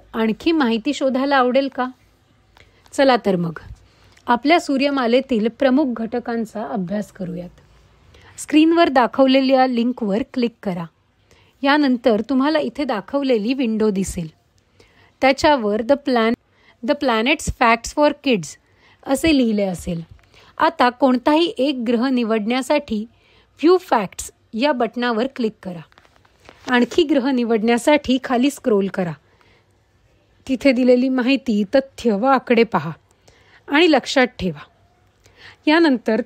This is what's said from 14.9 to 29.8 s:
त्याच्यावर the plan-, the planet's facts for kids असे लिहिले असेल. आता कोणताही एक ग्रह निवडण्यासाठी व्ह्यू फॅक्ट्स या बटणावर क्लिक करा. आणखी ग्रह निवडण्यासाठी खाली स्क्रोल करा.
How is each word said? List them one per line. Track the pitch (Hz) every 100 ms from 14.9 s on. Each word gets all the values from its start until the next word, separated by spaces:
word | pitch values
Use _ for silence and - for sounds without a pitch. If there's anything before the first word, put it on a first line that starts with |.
| _ _ _
त्याच्यावर | 262 269 320 294 214 208
the | 226 285 285
plan-, | 247 226 233 _ _ _ _ 233
the | 294
planet's | 277 220 233 311 - -
facts | 233 233 - -
for | 294 294 277
kids | 220 151 - _ _ _ _ -
असे | 269 330 285
लिहिले | 233 208
असेल. | 196 175 - 170 165 - _ _ - -
आता | - - 247
कोणताही | 240 269 254 269 302 339 -
एक | 269 262 226
ग्रह | 240 262
निवडण्यासाठी | 247 226 220 208 247 254 294 285 214 220 _ _ _ _
व्ह्यू | - 302 370
फॅक्ट्स | - 254 185 - - - _
या | 220 285
बटणावर | 254 226 240 247 220 262 -
क्लिक | 226 -
करा. | 185 170 151 _ _ _ _ _ - - -
आणखी | 247 240 -
ग्रह | 302 294 240
निवडण्यासाठी | 254 233 226 226 233 - 294 - 254
खाली | - 247 277
स्क्रोल | - - 208 196
करा. | 185 175 151 _ _ _ _ _ _